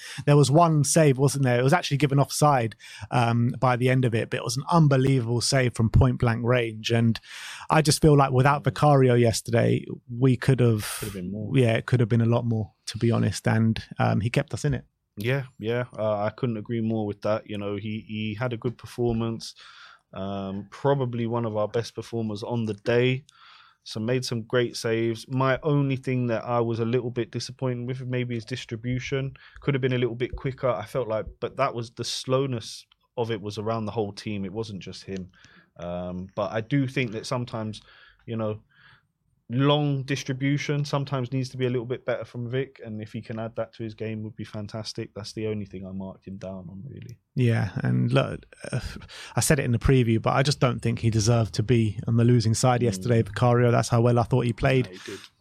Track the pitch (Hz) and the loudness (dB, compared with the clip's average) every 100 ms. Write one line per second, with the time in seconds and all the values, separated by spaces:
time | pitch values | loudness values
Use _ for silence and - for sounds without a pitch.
0 | - - - 147 143 143 170 151 139 - | -8 -6 4 6 8 6 6 4 4 4
1 | 151 127 139 143 135 120 127 175 - 139 | 6 6 2 2 2 4 4 2 2 0
2 | 143 139 135 - 147 139 113 - - - | 2 2 2 4 4 4 0 -6 -18 -16
3 | 104 127 117 117 117 110 131 123 127 131 | -2 2 4 4 2 2 2 2 2 4
4 | 127 110 - 127 - 120 151 170 151 135 | 2 0 -2 -4 -4 -6 2 4 6 6
5 | 131 135 113 120 - 139 127 - 113 - | 4 2 0 -2 0 2 2 2 4 6
6 | 131 123 123 113 117 123 117 110 107 117 | 6 4 2 2 2 0 0 -4 0 2
7 | 117 110 - - - - - 156 151 143 | 4 2 -4 -16 -14 -10 0 2 4 4
8 | 160 143 135 127 127 143 - - 151 143 | 6 6 6 4 4 4 0 2 4 6
9 | 131 120 117 104 - 117 117 117 - - | 6 6 4 2 0 2 2 2 -2 -12
10 | - 120 131 123 - 131 120 110 104 - | -10 0 2 2 2 4 4 2 -2 -8
11 | 113 98 90 101 107 139 120 113 - 120 | -8 -8 -8 -6 -2 2 4 2 2 2
12 | 117 117 113 120 120 113 104 _ - 107 | 4 2 4 2 2 -2 -4 _ -12 -2
13 | 117 113 113 101 - 113 113 113 - - | 2 2 0 0 0 4 4 2 -4 -2
14 | 117 113 104 - 143 120 147 127 - _ | 0 2 0 0 -2 -2 -2 -2 -6 _
15 | _ - 113 139 131 - 107 120 123 - | _ -8 -2 -2 -4 -8 -4 -2 -4 -4
16 | 110 104 104 - 127 110 107 117 110 113 | -2 0 -2 -2 -4 -4 -4 -4 -2 -2
17 | 107 101 104 110 - 107 101 104 107 110 | -4 -4 -2 -2 -4 -8 -6 -6 -8 -10
18 | 107 107 107 104 127 117 127 117 - - | -8 -8 -6 -6 -6 -6 -8 -8 -14 -4
19 | 120 113 113 113 - - - - - - | -2 -2 -4 -6 -12 -18 -20 -20 -20 -20
20 | _ - 98 98 98 98 196 - 139 139 | _ -12 -8 -8 -8 -8 -12 -4 0 0
21 | 127 120 117 117 117 107 104 117 110 - | -2 -4 -4 -4 -4 -2 -2 -4 -6 -10
22 | 110 117 110 104 107 120 110 104 - 120 | -8 -6 -4 -6 -6 -4 -4 -6 0 2
23 | 127 131 - _ - - - _ - 113 | 2 0 -6 _ -20 -20 -20 _ -14 -6
24 | 110 127 127 120 110 127 120 - 120 113 | -2 -2 -2 -6 -2 0 0 -2 -2 0
25 | 117 113 - 131 131 127 165 143 139 131 | 0 -2 -4 0 0 0 2 2 0 -2
26 | 131 127 123 113 - 120 117 113 113 123 | -2 -2 0 -2 -2 0 0 -2 0 -2
27 | 120 120 110 120 - 127 131 123 120 131 | -2 -6 -6 -6 -10 -6 -6 -4 -6 -8
28 | 123 127 123 120 110 127 - 117 120 127 | -6 -4 -4 -6 -8 -10 -8 -8 -6 -6
29 | - 139 135 - - - - 139 127 127 | -4 -4 -4 -10 -20 -10 -2 0 2 0
30 | 123 117 127 120 139 127 131 104 104 139 | 0 -2 -6 -6 -8 -4 -2 -2 -4 -6
31 | 117 110 95 - 110 90 135 113 117 - | -4 -4 -6 -8 -8 -2 -2 -2 -10 -8
32 | 117 - - 131 139 120 - - - _ | -8 -8 -2 0 0 -4 -10 -18 -20 _
33 | _ - 113 110 104 104 107 113 107 107 | _ -6 -4 -4 -6 -6 -4 -4 -4 -4
34 | 104 101 - 104 98 101 107 98 85 90 | -4 -4 -8 -6 -6 -6 -8 -10 -12 -14
35 | - 95 90 _ - - _ - 87 87 | -10 -10 -10 _ -20 -20 _ -14 -10 -8
36 | 90 90 92 - 101 113 110 143 131 139 | -8 -8 -8 -4 -4 -4 -2 0 0 -2
37 | 127 107 - 127 123 117 107 107 - - | -4 -4 -6 -6 -6 -6 -8 -10 -16 -20
38 | - _ - 113 107 107 _ _ _ _ | -20 _ -10 -6 -4 -6 _ _ _ _
39 | _ _ _ _ - 120 139 147 147 139 | _ _ _ _ -6 0 2 4 2 -2
40 | 131 135 - 131 139 143 - 147 143 143 | -2 -6 -4 -4 0 0 -2 -4 -2 -4
41 | 135 135 123 131 127 127 127 123 117 127 | -2 -4 -4 -4 -4 -2 -2 -2 -4 -8
42 | - 104 117 123 120 131 139 - 113 107 | -4 -6 -6 -10 -6 -4 -6 -8 -12 -10
43 | 107 117 104 113 113 113 113 - 113 107 | -10 -12 -10 -8 -8 -8 -8 -8 -12 -8
44 | 110 110 107 - 107 107 107 113 104 - | -8 -8 -10 -12 -12 -10 -10 -10 -10 -10
45 | 110 - 107 - 110 107 101 95 95 95 | -10 -10 -12 -6 -4 -4 -8 -12 -12 -10
46 | 95 92 - 98 92 95 92 98 117 101 | -10 -12 -14 -12 -12 -12 -14 -14 -16 -16
47 | 110 113 _ - 123 113 107 127 127 123 | -16 -20 _ 0 2 2 -2 -2 -2 0
48 | 123 135 104 101 - - - 127 - - | 2 0 -2 -4 -14 -16 -8 -8 -8 -14
49 | - - - - - 156 - 117 - 135 | -16 -18 -8 -2 2 2 2 0 4 4
50 | 117 110 107 127 139 139 131 120 117 113 | 4 2 2 2 0 0 0 0 -2 -2
51 | 117 110 104 120 110 - 107 123 110 101 | 0 2 2 2 2 -2 2 2 2 -2
52 | - 117 117 123 113 113 131 123 120 95 | 0 2 6 4 4 2 2 4 2 0
53 | 107 113 110 - 123 120 123 120 120 120 | 0 2 2 2 4 4 4 4 2 2
54 | 120 117 113 127 123 113 139 131 117 - | 4 4 2 0 0 0 2 2 0 -6
55 | - 95 - _ | -14 -14 -14 _